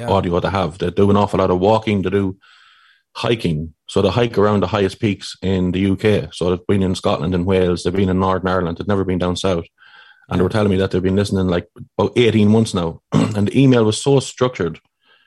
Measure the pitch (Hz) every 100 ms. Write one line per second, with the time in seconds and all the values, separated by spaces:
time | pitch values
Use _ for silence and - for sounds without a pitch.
0 | - 98 92 87 - 95 85 80 90 98
1 | 101 101 101 90 92 90 95 110 110 101
2 | 92 101 98 95 _ _ _ _ _ _
3 | _ - - 117 - 76 80 _ - 98
4 | 90 95 120 101 104 104 92 107 95 -
5 | 110 95 - - 92 95 90 92 98 95
6 | 107 101 78 - 90 90 - 101 92 92
7 | 95 101 80 90 90 95 90 87 92 92
8 | 95 92 95 92 90 92 85 87 - 98
9 | 92 92 90 90 95 87 - _ - -
10 | - _ - 90 92 110 104 92 95 92
11 | 92 95 101 95 92 87 - - - -
12 | 104 117 113 107 104 110 113 95 82 82
13 | - 110 107 104 101 120 135 120 107 107
14 | 143 139 - - 123 - 85 78 _ _
15 | _ _